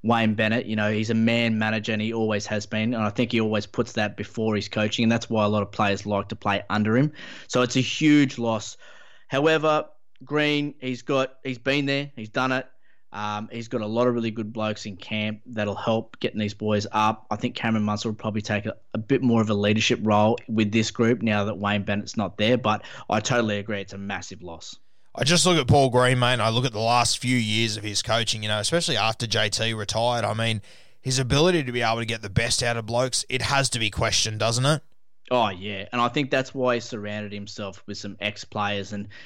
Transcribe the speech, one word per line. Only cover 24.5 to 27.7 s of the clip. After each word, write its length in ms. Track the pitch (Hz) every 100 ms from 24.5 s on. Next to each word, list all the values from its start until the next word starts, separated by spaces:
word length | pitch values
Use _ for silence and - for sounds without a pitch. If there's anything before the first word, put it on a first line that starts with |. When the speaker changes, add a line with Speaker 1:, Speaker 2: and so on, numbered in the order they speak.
| 82 - - - - -
Speaker 2:
I 100 | -
just 220 | 131 175 180
look 100 | 170
at 100 | 123
Paul 220 | 143 135
Green, 300 | 123 127 127
mate, 160 | 123
and 80 | 123
I 80 | 110
look 160 | 113 127
at 80 |
the 60 | 107
last 360 | 113 120 117 -
few 220 | 123 127
years 400 | 110 110 113